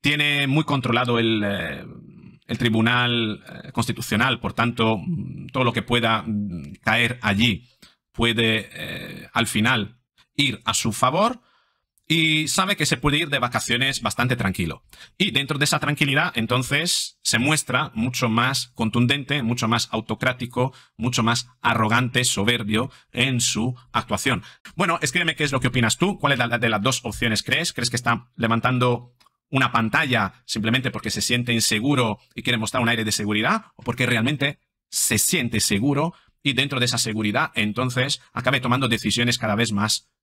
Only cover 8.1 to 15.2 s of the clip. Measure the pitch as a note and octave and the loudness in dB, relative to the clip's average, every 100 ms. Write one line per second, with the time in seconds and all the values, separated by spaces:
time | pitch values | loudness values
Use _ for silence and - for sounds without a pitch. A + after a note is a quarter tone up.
8.1 | - A#2 A2+ A2+ A2 G2 - F2 F2 - | -2 -2 2 0 0 -4 -12 -12 -10 -12
9.1 | - - - C3 - G#2+ A#2+ G2+ - _ | -14 -6 -2 0 2 2 2 -2 -12 _
10.1 | _ _ - C#3+ A2 - A2 - G#2 B2+ | _ _ 0 0 0 -2 0 -2 0 0
11.1 | D3+ A3 B3 _ _ _ _ _ _ _ | 2 0 0 _ _ _ _ _ _ _
12.1 | D#3+ D#3+ D#3 D#3 - F#3 G3+ D3 C3+ D3 | 2 4 2 0 0 0 0 0 2 2
13.1 | - E3 C#3+ A#2+ A#2+ - A#2+ C3+ C3+ A#2 | 2 0 0 0 -2 -2 0 0 -2 -4
14.1 | - B2+ B2 F#2+ F#2 E2 - _ - - | 0 0 2 -2 -2 -4 -4 _ -20 -20
15.1 | _ | _